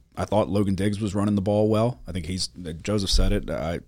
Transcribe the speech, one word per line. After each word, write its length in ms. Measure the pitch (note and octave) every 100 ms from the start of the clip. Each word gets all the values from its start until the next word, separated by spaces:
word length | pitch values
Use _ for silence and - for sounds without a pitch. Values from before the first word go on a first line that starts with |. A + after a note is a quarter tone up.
| _ -
I 100 | F2+
thought 240 | G#2+ G2+
Logan 240 | G2+ G2+ F2+
Diggs 240 | G2+ G2+
was 140 | G#2+
running 220 | F#2+ G#2 G2+
the 60 |
ball 260 | F#2+ G#2 G#2+
well. 300 | G#2+ A#2 B2 -
I 40 |
think 140 | F2+ E2
he's, 220 | F#2 - - E2+
uh, 60 |
Joseph 360 | D#2+ G2 G#2 G2
said 220 | - F#2
it. 160 | G#2 -
I, 300 | D#2 D#2 E2